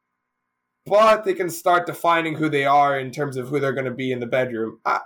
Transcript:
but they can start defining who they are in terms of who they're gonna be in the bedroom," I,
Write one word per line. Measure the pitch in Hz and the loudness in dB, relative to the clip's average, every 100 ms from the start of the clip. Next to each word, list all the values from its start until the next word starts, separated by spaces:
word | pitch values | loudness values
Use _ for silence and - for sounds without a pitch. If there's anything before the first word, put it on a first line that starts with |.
| _ _ _ _ _ _ _ _ - | _ _ _ _ _ _ _ _ 0
but | 202 220 214 190 | 4 6 4 2
they | |
can | 180 180 | -2 -4
start | - 185 175 170 | -4 2 2 0
defining | 151 170 165 160 156 | -2 0 0 0 -2
who | 156 | -2
they | 143 139 | 0 4
are | 143 143 135 | 4 4 0
in | 131 | -4
terms | 135 143 131 | -6 -6 -6
of | 123 | -4
who | 143 | -2
they're | 135 | -2
gonna | 131 131 | -2 -4
be | 117 131 | -4 -4
in | 123 | -4
the | 120 | -2
bedroom," | 131 127 113 110 - - | -2 -2 -2 -6 -6 -4
I, | - | -4